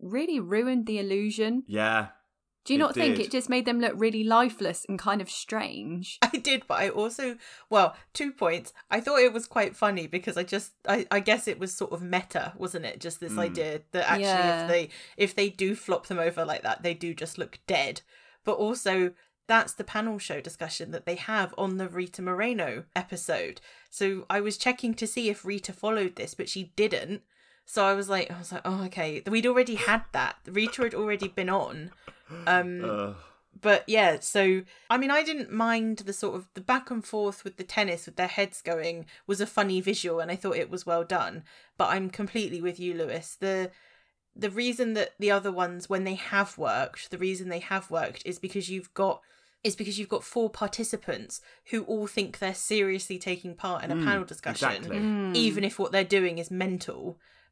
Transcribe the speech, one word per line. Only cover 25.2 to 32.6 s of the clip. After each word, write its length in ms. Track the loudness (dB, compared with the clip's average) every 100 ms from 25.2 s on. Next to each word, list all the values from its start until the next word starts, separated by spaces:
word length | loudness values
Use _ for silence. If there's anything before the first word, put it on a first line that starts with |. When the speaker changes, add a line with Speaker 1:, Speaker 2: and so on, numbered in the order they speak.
| -2
Speaker 3:
if 160 | -2 -4
Rita 260 | -6 -8
followed 440 | -6 -2 0 0 -4
this, 180 | -8
but 140 | -6 -6
she 220 | -6 -4 0
didn't. 460 | 2 0 -4 -8 -10 _ _ _
So 200 | -4 2 4
I 80 |
was 140 | 4 2
like, 220 | 0 -2
I 80 | -6
was 140 | -10
like, 100 | -6
"Oh, 200 | -4 -2
okay." 380 | -4 -4 -4 -4 0
We'd 200 | 2 4
already 300 | 4 4 2
had 260 | 2 2 2
that. 240 | 0 -2 -4 -4
Rita 360 | 0 0 0
had 120 | -2
already 340 | 0 -2 -2 -2
been 200 | -4 0
on. 420 | 0 0 -6 -12 -16 -20 -20 -18 -4 4
Um, 380 | 4